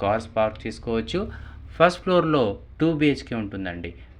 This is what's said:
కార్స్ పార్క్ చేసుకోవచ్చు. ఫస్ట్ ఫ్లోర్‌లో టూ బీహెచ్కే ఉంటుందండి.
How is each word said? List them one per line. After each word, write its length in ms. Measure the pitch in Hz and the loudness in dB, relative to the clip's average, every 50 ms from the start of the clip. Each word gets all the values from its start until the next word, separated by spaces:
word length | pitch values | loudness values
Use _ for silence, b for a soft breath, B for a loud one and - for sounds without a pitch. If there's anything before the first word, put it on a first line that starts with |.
| 101 | 0
కార్స్ 260 | 98 107 113 113 - - | 0 0 0 -2 -2 0
పార్క్ 260 | 110 110 110 110 - - | 0 0 0 0 -4 -8
చేసుకోవచ్చు. 540 | 113 110 - - 120 113 113 113 - - 185 214 226 B B B B B B B - - | -10 -10 -8 -6 -2 -2 -2 -2 -2 -4 -4 -4 -6 B B B B B B B -8 2
ఫస్ట్ 220 | - 165 180 180 - - | 4 4 4 4 0 0
ఫ్లోర్‌లో 380 | 185 180 175 156 160 156 143 117 101 98 - - - - - | 2 4 4 4 4 4 4 4 2 0 -4 -10 -18 -2 0
టూ 80 | 156 165 160 147 | 2 2 4 4
బీహెచ్కే 340 | 151 147 135 127 - - 123 113 | 4 4 2 2 -2 -6 -6 -4
ఉంటుందండి. 500 | 104 - - 95 95 90 85 87 85 85 B B B B B | -4 -6 -6 -6 -6 -6 -6 -6 -8 -10 B B B B B